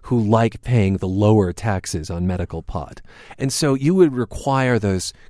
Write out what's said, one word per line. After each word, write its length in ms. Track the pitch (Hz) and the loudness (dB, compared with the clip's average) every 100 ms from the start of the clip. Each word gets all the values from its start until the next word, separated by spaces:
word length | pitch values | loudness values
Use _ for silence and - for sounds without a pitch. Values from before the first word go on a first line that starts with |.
who 160 | - 123 | -4 0
like 420 | 104 113 117 - | 2 2 2 -2
paying 360 | - 123 95 95 | -2 2 2 0
the 100 | 95 | -2
lower 460 | 95 104 110 90 | 2 4 4 2
taxes 560 | - 113 95 - 85 78 | -2 -4 -4 -4 -8 -6
on 180 | 85 90 | -4 -2
medical 340 | 90 90 82 | -2 -6 -8
pot. 400 | - 90 - - - - - - | -10 -10 -10 -14 -20 -20 -20 -8
And 160 | 135 | -6
so 220 | - 147 135 | -2 0 0
you 200 | 143 190 | 2 4
would 180 | 165 | 4
require 640 | 123 113 - 139 135 127 117 | 2 -4 -6 -2 0 2 0
those 360 | 104 92 - - - | 0 -2 -4 -12 -18